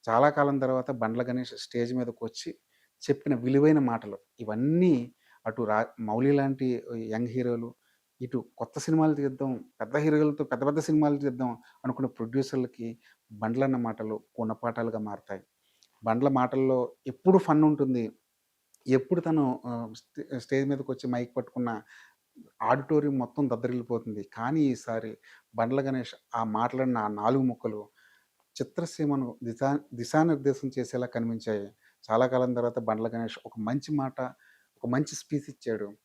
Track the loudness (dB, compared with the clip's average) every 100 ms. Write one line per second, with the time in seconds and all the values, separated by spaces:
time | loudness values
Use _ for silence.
0 | 2 6 6 6 2 2 2 0 -2 -2
1 | -2 -2 -2 -4 -6 -12 -6 -4 -2 -2
2 | -4 -6 -10 -10 -12 -14 _ _ _ _
3 | 0 0 2 0 4 6 8 6 4 0
4 | -4 -14 _ _ -6 0 2 4 6 4
5 | 0 _ _ _ -8 -4 0 2 0 -4
6 | -4 2 4 4 2 0 -2 -2 -6 -10
7 | -6 -4 -2 -2 -2 -2 -6 -14 _ _
8 | _ _ -6 -6 -6 -10 -8 -6 0 4
9 | 4 2 -2 -2 -4 -4 -10 _ -4 0
10 | 2 4 2 0 -4 0 0 0 2 4
11 | 4 2 -2 -2 -4 -6 -14 _ -6 -4
12 | -4 -4 -4 -2 0 -2 -4 -6 -10 -12
13 | _ _ _ -6 -2 0 2 2 -2 -4
14 | -6 -6 _ -6 -4 -2 -4 -2 -4 -4
15 | -8 -10 _ -12 -12 _ _ _ _ _
16 | -2 2 2 2 2 2 2 2 0 -6
17 | -12 -2 4 4 6 4 6 4 2 0
18 | -2 -8 _ _ _ _ _ _ 2 2
19 | 2 -2 2 2 2 -2 -6 -8 -8 -12
20 | _ -16 -10 -10 -2 0 0 -2 -4 -6
21 | -4 -4 -4 -6 -6 -4 -4 -4 -10 -20
22 | -20 _ _ -20 -20 _ 0 2 2 0
23 | 2 -2 -2 -2 -2 0 -2 -4 -4 -6
24 | -4 -10 -10 -8 -2 2 2 0 -4 -6
25 | -6 -14 -20 -20 _ -2 0 0 0 -4
26 | -6 -14 _ -4 0 2 0 2 0 0
27 | -2 0 2 4 2 0 -6 -6 -12 _
28 | _ _ _ _ _ -8 -6 -4 -8 -2
29 | 0 0 -2 -6 -10 -2 0 -2 -4 -10
30 | 0 2 4 2 0 0 -4 -4 -4 -4
31 | -4 -2 -4 -4 -2 -4 -4 _ _ _
32 | 0 2 4 4 2 2 0 -2 -2 -2
33 | -2 -4 -6 -8 -14 -6 -2 -2 -2 -2
34 | -2 -4 -8 -8 _ _ _ _ -2 0
35 | 0 -6 -6 -6 -6 -10 -6 -4 -6 -12